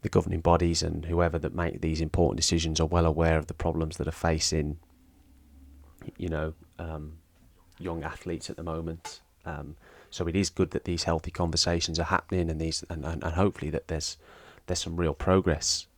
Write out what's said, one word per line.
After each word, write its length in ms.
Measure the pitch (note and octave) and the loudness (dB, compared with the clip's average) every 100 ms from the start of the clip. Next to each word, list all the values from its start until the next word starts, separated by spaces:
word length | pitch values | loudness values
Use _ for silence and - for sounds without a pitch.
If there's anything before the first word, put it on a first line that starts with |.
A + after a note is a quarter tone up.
the 60 | - | 2
governing 320 | - - E2+ | 2 2 0
bodies 420 | E2+ E2+ E2+ E2 | 4 6 6 2
and 220 | E2 D#2+ D#2+ | 0 -4 -2
whoever 320 | E2+ E2+ E2 | 2 2 2
that 140 | D#2 | -4
make 260 | - E2+ - | -2 -4 -2
these 200 | E2 D#2 | -2 0
important 360 | D#2+ - E2 - | 0 4 4 4
decisions 420 | E2+ E2+ E2 D#2 | 2 2 2 2
are 80 | D#2+ | 2
well 200 | F2 E2 | 4 4
aware 320 | D#2 E2 D#2+ | 4 4 4
of 100 | D#2 | 0
the 60 | |
problems 420 | - E2+ D#2+ D#2+ E2 | -4 -2 0 -2 -2
that 100 | C#2+ | -4
are 60 | |
facing, 680 | D#2 E2+ E2 - E2 D2 D2+ _ _ _ _ _ - - - - - - - - - | -2 0 0 0 0 0 -4 _ _ _ _ _ -20 -20 -20 -20 -20 -20 -16 -16 -8
you 120 | F2+ | -4
know, 260 | D#2+ D#2 D#2+ - - | -2 -4 -6 -18 -12
um, 360 | E2 D#2 D2+ D#2+ _ _ - _ _ - | -10 -8 -10 -16 _ _ -20 _ _ -12
young 240 | F2 E2 | -8 -6
athletes 440 | D#2 - - E2+ - | -6 -8 -6 -6 -6
at 80 | - | -10
the 60 | |
moment. 580 | E2 D#2+ D#2+ E2 - - _ _ | -6 -6 -6 -8 -12 -16 _ _
Um, 320 | - D2+ C#2+ D2+ - - - | -10 -10 -10 -14 -20 -20 -18
so 160 | - E2+ | -6 -2
it 80 | E2+ | 0
is 120 | F#2+ | 0
good 220 | - F2+ | 0 0
that 140 | - | 0
these 180 | - E2+ | -4 -2
healthy 280 | - E2 F2+ | 0 0 -2
conversations 680 | - F2 E2 - E2+ D2+ E2 | -2 -2 0 0 0 0 -2
are 60 | |
happening, 440 | E2 F#2 - F#2+ E2+ | 0 0 0 0 0
and 120 | D#2 | -2
these, 240 | D#2+ D#2+ - | -2 -4 -8
and, 160 | E2 | -8
and, 180 | C#2+ E2 | -6 -4
and 100 | E2+ | -4
hopefully 360 | E2 G2 - - | 2 2 2 -4
that 160 | D2 - | -6 -4
there's, 280 | D#2+ D#2 - - - - - - | -4 -4 -10 -18 -20 -20 -20 -6
there's 140 | F2+ | -4
some 160 | - E2 | -4 0
real 180 | E2+ | 0
progress 720 | D2 - F#2+ F#2 D#2 - - - | 0 4 4 6 2 0 -2 -4